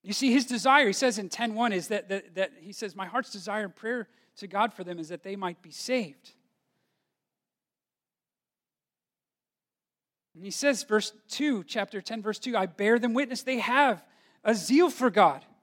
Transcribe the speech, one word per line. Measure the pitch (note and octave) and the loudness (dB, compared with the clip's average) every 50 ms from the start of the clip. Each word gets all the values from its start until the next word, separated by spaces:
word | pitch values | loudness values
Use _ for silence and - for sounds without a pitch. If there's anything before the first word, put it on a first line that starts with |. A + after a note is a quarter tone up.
| _ | _
You | F#3 G3+ | -6 -4
see, | - C4+ C4 | 0 2 4
his | A#3 C#4 A#3 | 4 4 2
desire, | - B3 A3 F3 C4 C4+ D4 C#4 | 0 -6 0 4 6 6 6 6
he | G#3 F#3+ | 4 2
says | - C#4 B3+ G#3 | 2 0 0 0
in | G#3+ G3+ F3 | -2 -8 -8
ten | - - A#3 A#3 G#3+ | -6 -4 -4 -4 -2
one, | A3 A#3+ A#3 G3+ | 0 0 0 0
is | F3+ D#3+ | -2 -4
that, | - G#3+ G3+ - F3+ | -4 -4 -4 -4 -4
that, | G3 G3 - F#3 E3 | -8 -8 -8 -10 -6
that | F#3 F#3+ - - - | -6 -6 -6 -6 -16
he | D#3 G3+ | -20 -18
says, | G3 - A3+ G3+ D3+ | -12 -12 -12 -12 -10
"My | G3 F#3+ | -10 -12
heart's | E3+ G3 B3+ - - | -4 -4 -4 -4 -4
desire | - G3+ E3+ G#3 G3+ G#3+ G#3 | -12 -12 -10 -6 -6 -6 -6
and | F#3+ - | -6 -10
prayer | - - A3 B3 B3 G#3+ _ _ _ _ _ _ | -10 -8 -6 -6 -6 -8 _ _ _ _ _ _
to | - G3+ | -18 -16
God | F#3+ F#3 G3 A3 A#3 | -6 0 0 0 0
for | - - F3+ | -2 -10 -12
them | F3 F3+ E3+ | -10 -10 -10
is | D#3+ D3+ | -10 -10
that | F3 E3+ _ | -12 -12 _
they | G3 G3 | -12 -10
might | G3+ G3 F3 F3 _ _ | -6 -6 -8 -8 _ _
be | D#3+ | -20
saved." | C#3+ - - - B3+ B3+ G#3+ D3 C#3+ _ _ - _ _ _ _ _ _ _ _ _ _ _ _ _ _ _ _ _ _ _ _ _ _ _ _ _ _ _ _ _ _ _ _ _ _ _ _ _ _ _ _ _ _ _ _ _ _ _ _ _ _ _ _ _ _ _ _ _ _ _ _ _ _ _ _ _ _ _ _ _ _ _ _ _ _ _ _ _ _ _ _ _ | -14 -12 -6 -2 -2 -2 -2 -6 -12 _ _ -20 _ _ _ _ _ _ _ _ _ _ _ _ _ _ _ _ _ _ _ _ _ _ _ _ _ _ _ _ _ _ _ _ _ _ _ _ _ _ _ _ _ _ _ _ _ _ _ _ _ _ _ _ _ _ _ _ _ _ _ _ _ _ _ _ _ _ _ _ _ _ _ _ _ _ _ _ _ _ _ _ _
And | D#3+ F#3 | -16 -14
he | G3 | -10
says, | F3 - C#4 C#4+ C4 - - | -8 0 0 0 0 0 -2
verse | - G#3+ G#3+ - - - _ _ | 0 0 0 0 -2 -12 _ _
two, | _ - - C#4+ D4+ B3+ G3+ F3 | _ -6 -2 0 0 0 -2 -4
chapter | - - A3 G3 - - G3 | -6 -4 -4 -4 -4 -8 -12
ten, | F3+ - A3 A3+ | -8 -8 -10 -6
verse | F#3+ G#3+ G#3 | -4 -6 -6
two, | - - B3+ A#3 | -4 -6 -2 0
"I | G#3 F#3+ | 0 0
bear | F3+ D#3+ - G3+ G#3+ A#3 A#3+ | -2 -2 0 4 4 4 4
them | A3+ A#3+ A3+ | 4 0 0
witness, | B3+ C#4+ A#3 B3 - | 0 -2 -2 -4 -6
they | - C4 C4 | -4 -4 -2
have | A#3+ F#3+ A3 B3 C#4 D4 C4 G#3 E3 - _ _ _ _ _ _ _ - | -2 -2 2 4 4 4 4 2 -2 -8 _ _ _ _ _ _ _ 0
a | G#3 A3+ | 2 2
zeal | G#3 E3 - B3+ D4+ F4+ D#4 | 2 2 4 6 6 6 6
for | - - B3+ B3 | 2 2 0 4
God." | F3+ G#3 F#3+ D#3+ C3+ C3+ - _ _ _ | 6 6 6 6 4 0 -12 _ _ _